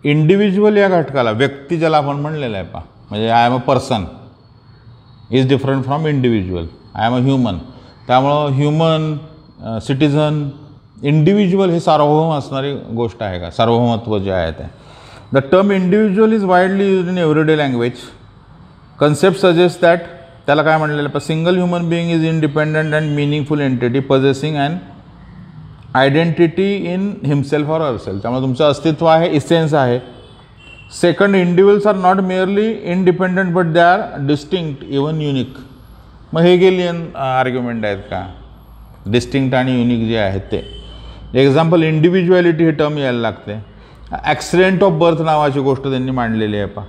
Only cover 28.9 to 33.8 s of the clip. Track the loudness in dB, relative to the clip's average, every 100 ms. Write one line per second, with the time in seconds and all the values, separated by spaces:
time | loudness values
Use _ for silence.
28.9 | 0 2 4 4 0 2 0 2 2 2
29.9 | 0 -6 -20 -20 -20 -20 -20 -20 -20 -20
30.9 | -2 0 2 2 2 2 4 4 4 2
31.9 | 2 2 2 0 -2 0 0 -2 -4 -4
32.9 | 0 0 2 0 0 0 0 0 4